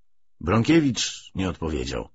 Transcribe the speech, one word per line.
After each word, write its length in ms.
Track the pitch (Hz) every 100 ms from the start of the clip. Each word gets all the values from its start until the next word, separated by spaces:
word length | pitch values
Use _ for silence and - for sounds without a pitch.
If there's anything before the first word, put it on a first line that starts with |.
| _ _ _ -
Bronkiewicz 920 | 78 107 117 165 147 110 - - -
nie 140 | - 95
odpowiedział. 600 | 82 80 76 64 62 -